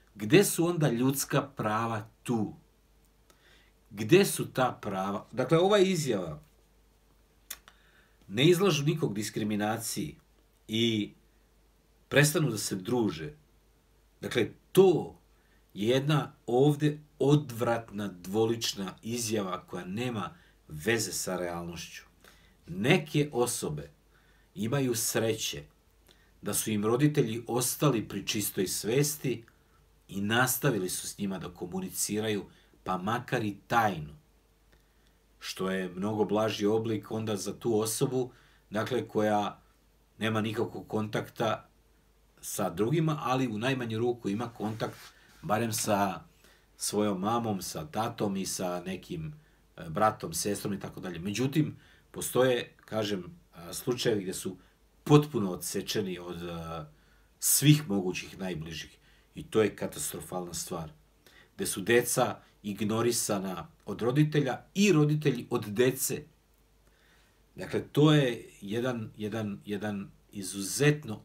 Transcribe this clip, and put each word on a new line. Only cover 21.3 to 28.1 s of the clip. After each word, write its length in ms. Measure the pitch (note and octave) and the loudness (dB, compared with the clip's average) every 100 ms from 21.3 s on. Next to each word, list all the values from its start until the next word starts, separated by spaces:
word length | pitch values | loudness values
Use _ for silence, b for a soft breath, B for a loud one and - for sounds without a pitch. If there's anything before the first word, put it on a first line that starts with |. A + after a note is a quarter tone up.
| F2+ | -4
realnošću. 680 | F2 F2 E2+ E2+ - - - _ b b b b - | -4 -6 -8 -10 -12 -16 -20 _ b b b b -12
Neke 640 | F2+ A#2+ F#3 - D3+ D3 | -2 4 2 2 -2 0
osobe 580 | A#2+ A#2+ - F2+ D2+ - _ _ b b b b | 0 -2 -2 -6 -8 -12 _ _ b b b b
imaju 400 | - A2 C#3+ C3 | -6 -2 0 0
sreće 680 | A2+ - A#2 A2+ F#2 - - - _ _ _ _ b b b | 0 0 0 0 0 -4 -8 -12 _ _ _ _ b b b
da 120 | - | -4
su 160 | G2 A2+ | -2 0
im 140 | G#2 | 0
roditelji 600 | G#2+ B2 D3 D3 A2+ A#2 A#2 | 2 4 4 4 0 -2 -4
ostali 600 | A#2+ B2 - D3+ A2+ | -2 0 2 2 2
pri 180 | G2+ | -2